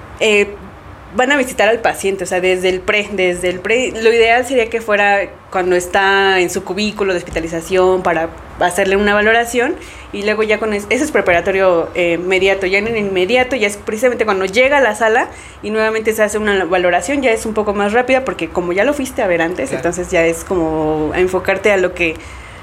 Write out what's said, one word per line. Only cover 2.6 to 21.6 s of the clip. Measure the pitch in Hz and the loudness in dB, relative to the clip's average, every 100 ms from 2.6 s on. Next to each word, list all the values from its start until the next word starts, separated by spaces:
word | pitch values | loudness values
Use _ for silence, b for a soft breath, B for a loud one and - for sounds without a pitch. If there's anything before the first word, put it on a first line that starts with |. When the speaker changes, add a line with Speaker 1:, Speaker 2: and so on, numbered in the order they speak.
| 185 | 0
Speaker 1:
el | 185 | 0
pre, | 185 214 208 | -2 -2 -2
desde | 202 180 175 180 | 0 0 0 -2
el | 180 | -2
pre, | 226 233 233 202 | 0 0 0 2
lo | 226 | 4
ideal | 233 226 240 254 | 4 4 4 2
sería | 262 220 | 0 0
que | 226 | -2
fuera | 226 202 202 202 185 - - | 0 2 4 2 -2 -10 -6
cuando | 190 180 180 | -2 2 0
está | 180 202 196 196 196 185 | 2 2 4 4 4 2
en | 175 | 0
su | 190 | -2
cubículo | 190 185 214 208 196 | -6 -4 -4 -2 -2
de | 180 | -2
hospitalización | - 170 165 165 165 185 185 185 | -4 -6 -4 -6 0 2 4 2
para | 185 165 165 - - - | 0 0 -4 -8 -14 -2
hacerle | 175 180 196 196 | 0 2 2 2
una | 208 | 2
valoración | 208 214 226 233 247 254 370 B B B | 2 4 2 2 0 -2 -4 B B B
y | 202 | -6
luego | 208 214 | -2 0
ya | 214 208 | 0 0
con | 220 | -2
es-, | 202 208 | -4 -2
eso | 247 | -2
es | 294 | 0
preparatorio, | 208 196 170 185 190 190 170 151 | 0 2 2 2 2 2 2 0
eh, | - 175 165 | 0 0 0
inmediato, | 180 185 190 190 196 | 0 2 2 2 0
ya | 196 | 0
en | 220 | 0
el | 226 | -2
inmediato | 202 185 185 254 254 262 | -2 0 2 2 0 0
ya | 208 | -2
es | 208 | -2
precisamente | - 214 254 233 | -8 -2 0 0
cuando | 214 190 190 | 0 0 0
llega | 196 262 285 | 2 4 4
a | |
la | 233 | 2
sala | 208 226 233 330 B B B | 2 2 2 0 B B B
y | 202 | -6
nuevamente | 220 220 220 220 | -2 0 0 -2
se | 220 | 0
hace | 208 214 | 0 0
una | 208 196 | 0 0
valoración, | 165 180 180 175 180 285 | 2 2 2 2 0 0
ya | 254 | 2
es | 220 | 0
un | 226 | 0
poco | 214 208 | -2 -2
más | 202 202 | 0 0
rápida | 226 254 262 | 2 2 0
porque | 262 175 165 | 0 -4 -4
como | 190 175 | -4 -2
ya | 185 | 0
lo | 247 | 0
fuiste | 294 262 - | 0 -4 -2
a | 202 | 0
ver | 170 | 0
antes, | 165 180 - | 0 -2 -6
Speaker 2:
Claro. | 143 170 | -4 -4
Speaker 1:
entonces | 170 175 | -4 -2
ya | 175 | 2
es | 165 165 | 2 0
como | - 185 160 156 156 156 151 | -2 -2 0 0 0 0 -2
a | - | 0
enfocarte | 185 185 185 190 | 0 0 -2 0